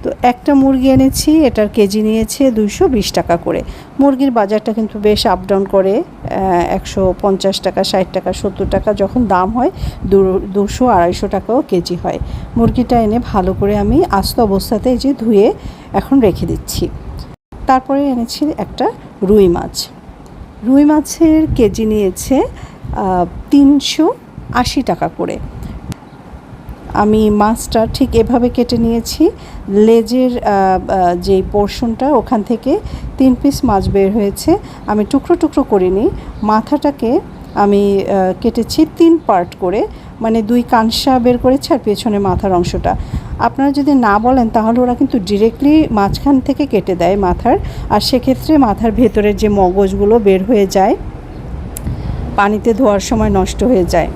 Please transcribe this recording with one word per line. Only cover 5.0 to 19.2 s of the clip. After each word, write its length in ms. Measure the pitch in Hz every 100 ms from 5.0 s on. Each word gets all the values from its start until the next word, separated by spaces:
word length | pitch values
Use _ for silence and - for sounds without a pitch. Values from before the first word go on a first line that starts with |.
| 214 208 233
আপ 140 | 185 190
ডাউন 180 | 196 196
করে, 380 | 196 190 214
আহ, 260 | 359 - - - 190 175 170
একশো 440 | 190 - - 185 180
পঞ্চাশ 380 | 202 190 190 190
টাকা, 240 | 190 180
ষাট 240 | 190 196 185
টাকা, 200 | 190 180
সত্তর 320 | 185 202 190 196
টাকা 220 | 196 220
যখন 320 | 208 190 254 226
দাম 240 | - 190
হয়, 220 | 226 285 381 - - 190
দু-, 340 | 196 190 190
দুশো, 480 | 202 196 202 - 254
আড়াইশো 400 | 202 170 - 196
টাকাও 340 | 196 190 240 311
কেজি 280 | 180 175 175
হয়। 240 | 180 - - - - 233
মুরগিটা 440 | 226 - 240 240
এনে 180 | 220 233
ভালো 340 | 240 208 180
করে 240 | - 202 208
আমি 260 | 202 254 359
আস্ত 340 | 262 - -
অবস্থাতে 500 | 220 190 - 214 254
এই 80 | 247
যে 160 | 262
ধুয়ে 400 | 277 226 208 226 - - - -
এখন 260 | - - 269
রেখে 260 | 220 - 170
দিচ্ছি। 440 | 165 - - 165 - - - - - _ - -
তারপরে 400 | 262 262 277 285
এনেছি 460 | 247 233 - 302 -
একটা 340 | 180 - 277 466 - -